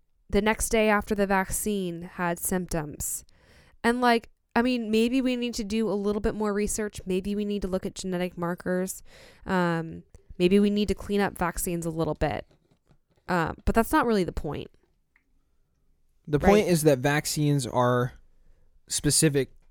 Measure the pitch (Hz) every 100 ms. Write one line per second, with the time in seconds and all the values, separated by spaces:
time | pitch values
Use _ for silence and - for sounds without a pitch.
0 | _ _ - 202 214 220 - 226 214 208
1 | - 202 196 190 190 - 214 202 180 170
2 | 175 - 175 170 - 185 175 165 151 -
3 | - - - _ _ - - - 226 247
4 | 247 233 - _ _ 233 247 247 214 220
5 | 233 262 254 247 240 226 196 220 220 202
6 | 202 208 214 202 214 202 208 - 208 -
7 | 185 185 196 202 208 202 196 185 190 -
8 | 185 180 180 175 170 175 - 180 190 -
9 | - - - - - 190 175 165 165 170
10 | - - - - 180 202 208 208 202 190
11 | - 202 202 - 170 - - 170 165 160
12 | 156 151 151 - - _ _ _ _ _
13 | _ _ - 180 156 - - 190 190 415
14 | 240 214 175 - 156 - - _ _ _
15 | _ _ _ _ _ _ _ _ _ _
16 | _ _ - 147 180 208 175 170 151 131
17 | 143 147 - 156 147 143 120 123 123 123
18 | 123 - - _ - - _ _ - -
19 | 147 - 160 139 127 - _